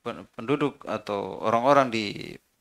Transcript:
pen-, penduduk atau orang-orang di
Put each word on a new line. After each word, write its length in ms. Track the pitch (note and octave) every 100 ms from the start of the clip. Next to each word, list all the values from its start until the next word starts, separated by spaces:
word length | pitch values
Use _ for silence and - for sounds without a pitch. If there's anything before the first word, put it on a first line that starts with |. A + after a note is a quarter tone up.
pen-, 220 | - F#2 F#2 -
penduduk 480 | A2+ C#3+ C#3+ -
atau 560 | - G#2 - G#2 G2 -
orang-orang 440 | A2 A#2 B2+ C#3+ C3
di 440 | A2+ G#2 - E2 - _ _